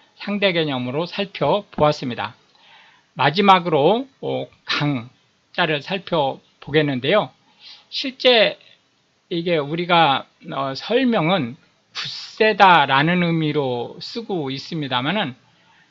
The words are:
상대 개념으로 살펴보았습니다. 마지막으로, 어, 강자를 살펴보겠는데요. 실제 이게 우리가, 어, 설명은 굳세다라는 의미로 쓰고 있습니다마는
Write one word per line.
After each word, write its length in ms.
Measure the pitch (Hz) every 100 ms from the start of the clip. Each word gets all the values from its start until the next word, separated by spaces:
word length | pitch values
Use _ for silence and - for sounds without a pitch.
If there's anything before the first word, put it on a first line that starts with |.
| _ -
상대 380 | - 202 196
개념으로 520 | 170 156 131 123 143 170
살펴보았습니다. 1300 | - 196 - 143 202 202 - 151 147 135 113 120 - _ _ _ - _ _ _
마지막으로, 960 | - 135 165 202 185 175 151 151 226 269 _
어, 260 | 135 131 135 _ -
강자를 1160 | - 147 131 120 _ _ _ _ - 170 147
살펴보겠는데요. 1500 | - 190 - 165 135 135 _ _ - 147 147 127 135 202 151 _ _ _ - - _
실제 680 | - 277 254 254 240 190 - _ _ _ _ _ _ -
이게 240 | 175 175 165
우리가, 680 | 143 165 175 170 156 127 - _ 170
어, 240 | 147 135 135
설명은 800 | - 233 254 220 160 190 120 - _ _ _ -
굳세다라는 1300 | - - - - 220 214 190 170 139 135 156 180
의미로 720 | 170 165 156 147 135 120 117 -
쓰고 500 | - 240 220 185 135
있습니다마는 840 | 135 - 165 139 127 139 208 170 - _ _ _ _ _